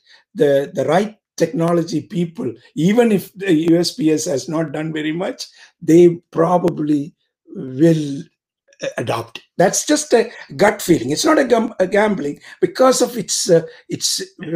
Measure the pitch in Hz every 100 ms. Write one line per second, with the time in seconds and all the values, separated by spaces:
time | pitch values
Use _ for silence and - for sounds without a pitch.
0 | _ _ _ - 147 139 139 156 127 170
1 | 214 - _ - 165 - 165 170 160 156
2 | - 170 170 - 127 - _ 131 170 226
3 | 233 196 - 185 196 156 170 170 170 -
4 | 156 151 180 135 151 160 156 151 160 156
5 | 156 165 196 269 - _ - _ - 165
6 | 175 170 - 147 165 180 175 147 151 147
7 | 147 - _ _ _ 208 135 131 165 160
8 | 147 139 165 _ _ _ _ _ 139 -
9 | 120 117 113 - _ - 190 - - 302
10 | - 240 226 - - 135 214 208 - 143
11 | 117 143 320 311 254 233 220 - 185 202
12 | 214 190 147 143 - - 185 - 262 254
13 | 240 247 170 - - 165 160 - - 147
14 | - - 185 - 156